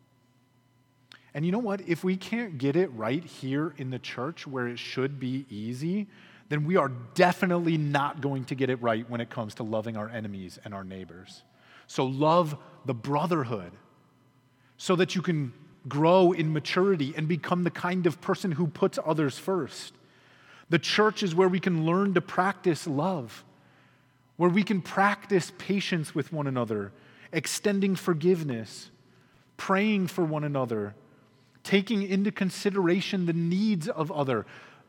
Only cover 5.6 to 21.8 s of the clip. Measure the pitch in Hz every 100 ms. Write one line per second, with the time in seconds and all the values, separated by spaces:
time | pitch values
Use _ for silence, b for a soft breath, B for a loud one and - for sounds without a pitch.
5.6 | 110 123 160 196 202 B B B - 151
6.6 | 151 185 139 123 120 - 180 170 185 175
7.6 | 170 160 147 143 143 - 143 135 123 131
8.6 | 131 127 117 110 120 120 117 - 107 -
9.6 | 113 110 110 110 107 117 107 98 90 -
10.6 | 110 101 95 95 90 82 95 - _ b
11.6 | b b - - 131 135 151 170 160 147
12.6 | B B - 120 135 147 165 165 123 113
13.6 | 87 92 - _ _ _ _ _ _ b
14.6 | b - - 180 180 190 170 160 131 -
15.6 | - - 131 143 160 185 175 175 156 151
16.6 | - - 196 185 135 160 156 170 - 175
17.6 | 175 - 175 185 170 - - 185 202 147
18.6 | 170 - 196 - 156 156 147 - - 190
19.6 | 120 - - - b b b b b b
20.6 | - 165 - - 214 208 196 165 190 185
21.6 | 190 170